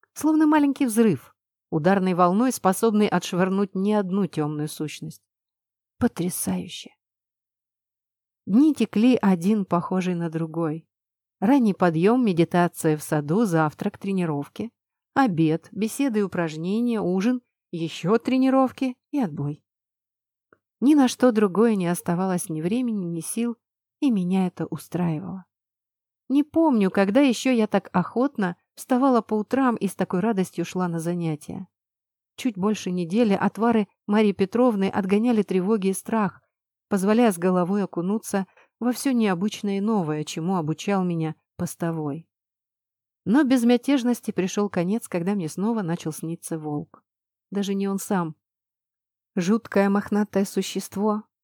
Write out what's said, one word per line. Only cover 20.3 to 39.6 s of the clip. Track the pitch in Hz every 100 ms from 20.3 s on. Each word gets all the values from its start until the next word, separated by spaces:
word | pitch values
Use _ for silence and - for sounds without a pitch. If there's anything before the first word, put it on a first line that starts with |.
| _ _ _ _ -
Ни | 254
на | 302 254
что | - 254
другое | 220 202 175 233
не | 202 170
оставалось | 175 - 175 190 180 -
ни | 156
времени, | 170 240 247 208
ни | 175 170
сил, | - 226 240 226 _ _ _ -
и | 285
меня | 208 180 190 180
это | - 160
устраивало. | 156 - 165 170 156 175 190 - _ _ _ _ _ _ _ -
Не | 277
помню, | 294 320 320 226 190
когда | 202 196 240
еще | 285 214 262
я | 240 214
так | 196 -
охотно | 185 - 226 277 - 180 - _
вставала | - - 254 277 240
по | -
утрам | 214 208 262 262 220
и | 196
с |
такой | - 185 185
радостью | 220 196 180 -
шла | 170 180 180
на | 165
занятия. | 165 175 165 147 - 190 185 _ _ _ _ _ _ -
Чуть | 262 185
больше | 202 208 185
недели | 180 165 208 226
отвары | 190 202 - 233 226 196 _ -
Марии | 208 214
Петровны | 185 190 233 254 208 190
отгоняли | - 190 202 247 220
тревоги | 196 185 185 226 190
и |
страх, | 190 - 220 190 - _ _ _ _ -
позволяя | 196 196 220 240
с | 170
головой | 185 180 175 202
окунуться | 190 175 180 214 - 196 190 _ _ -
во | 233
все | 233 277
необычное | 247 214 175 214 -